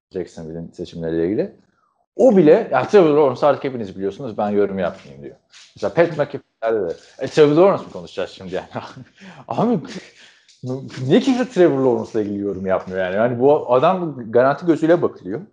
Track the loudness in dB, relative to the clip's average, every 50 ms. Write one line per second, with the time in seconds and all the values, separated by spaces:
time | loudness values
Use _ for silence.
0 | _ _ -10 -10 -10 -10 -12 -16 -14 -14 -12 -12 -14 -14 -14 -14 -14 -14 -12 -10
1 | -8 -4 -2 -2 -2 -2 -2 -4 -4 -6 -10 _ _ _ _ _ _ _ _ _
2 | _ _ _ 2 4 6 6 6 6 6 6 4 4 0 -2 -2 0 4 4 6
3 | 6 6 4 4 2 2 2 2 2 2 2 0 -2 -6 -8 -8 -10 -10 -8 -8
4 | -6 -6 -6 -8 -10 -10 -6 -4 -4 -2 0 0 0 0 -2 -2 -4 -4 -6 -8
5 | -14 -20 -20 -20 -20 -20 -20 -20 _ _ _ -20 -20 _ _ -8 -8 -2 0 2
6 | 0 2 0 -2 -6 -6 -6 -10 -16 _ _ _ -4 -2 -2 -2 -2 -4 -6 -10
7 | -14 -20 _ -12 -10 -2 2 4 4 6 6 6 4 4 4 0 -4 -10 -14 -16
8 | -16 -12 -10 -8 -8 -8 -10 -14 -14 -10 -10 -10 -10 -10 -12 -12 -12 -12 -16 -20
9 | -20 -20 _ _ -20 -20 -20 -16 -14 -10 -4 -2 -2 0 0 -2 -4 -8 -14 -16
10 | -18 -20 _ _ -20 -20 _ _ _ _ _ _ -10 -10 -10 -10 -10 -12 -12 -8
11 | -2 2 2 2 2 2 0 0 -2 -2 2 4 4 4 4 2 2 2 0 0
12 | -2 -4 -4 -4 -4 -4 -4 -4 -4 -6 -6 -6 -2 -2 -2 -2 -2 -4 -4 -4
13 | -4 -2 0 0 0 0 0 2 2 4 4 2 2 0 2 2 4 2 2 0
14 | -4 -6 -8 -10 -8 -2 2 2 2 2 2 0 0 0 0 2 2 2 2 2
15 | 2 -2 -4 -8 -12 -10 -10 -10 -12 -14